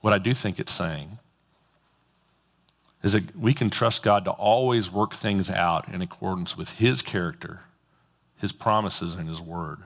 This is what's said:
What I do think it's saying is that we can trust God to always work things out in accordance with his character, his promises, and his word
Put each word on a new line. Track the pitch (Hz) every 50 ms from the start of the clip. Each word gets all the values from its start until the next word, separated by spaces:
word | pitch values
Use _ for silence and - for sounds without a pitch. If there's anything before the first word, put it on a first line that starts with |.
What | - 107 104
I | 101
do | 95 113 127
think | - - 107 90 -
it's | - -
saying | - - 87 82 80 76 73 78 104 117 _ _ _ _ _ _ _ _ _ _ _ _ _ _ _ _ _ _ _ _ _ _ _ _ _ _ _ _ _ - _ _ _ _ _ _
is | - 101 98
that | 113 92 - -
we | 175 127 113 135
can | - 123 104
trust | - - 120 117 - - -
God | 110 104 101 92
to | 95
always | 95 - 101 104 110 120 131 127 123 117 104 90
work | 90 101 104 101 -
things | - - 110 101 98 92 90
out | 95 98 87 85 82 82 - -
in | - 90 90
accordance | 87 - - - 92 92 90 87 - -
with | - 80 - -
his | - 110 120 131 131
character, | - - - 101 87 85 80 - - 82 85 92 - _ _ _ _ _ _ _ _ _ _ _ _ _ _ _
his | - 98
promises, | - - - 113 107 107 107 98 - - 87 87 85
and | 90 82 80
his | 80 80
word | 85 82 85 85 85 78 78 80 90